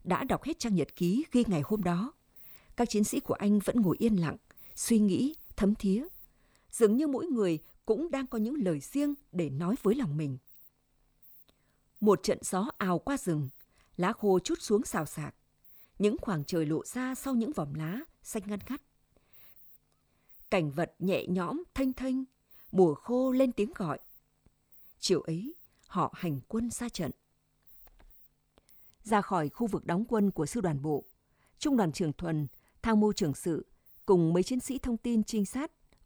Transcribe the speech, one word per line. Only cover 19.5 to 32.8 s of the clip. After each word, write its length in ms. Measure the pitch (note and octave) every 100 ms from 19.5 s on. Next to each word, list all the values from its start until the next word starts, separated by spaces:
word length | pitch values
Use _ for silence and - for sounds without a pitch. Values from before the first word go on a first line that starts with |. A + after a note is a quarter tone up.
| - - - _ _ _ _ _ - -
Cảnh 220 | G3 D#3
vật 240 | C#3 E3+ -
nhẹ 260 | F3 D#3+ -
nhõm, 360 | F3+ F3 D4 F4+
thênh 200 | - C4+
thênh, 220 | B3+ C4 C4 C4 _ _ - -
mùa 240 | F#3 F3 C#3+
khô 360 | - B3 C4
lên 200 | B3+ C4+
tiếng 220 | A#3+ G#3+ -
gọi. 240 | F3 C3+ - - _ _ _ _ _ - - -
Chiều 220 | - E3+
ấy, 340 | - E3 B3 - - _ -
họ 260 | F#3+ D3+ -
hành 220 | F3 C#3 -
quân 220 | A3 A#3+
ra 180 | - A#3
trận. 220 | - D#3 - _ _ _ _ _ - - _ - _ _ _ _ _ _ - - _
Ra 180 | - G#3+
khỏi 280 | F#3+ F#3 D3
khu 180 | - A#3
vực 180 | F#3 -
đóng 200 | F3 A3+
quân 260 | A3+ G3+
của 140 | - D3+
sư 160 | A#3+
đoàn 200 | F3+ C#3+
bộ, 240 | D3 C#3+ - _ _ _ _ -
trung 180 | D4+ C4
đoàn 140 | F3+
trưởng 220 | - E3
Thuần, 340 | - F3 D#3 C#3+ - _ _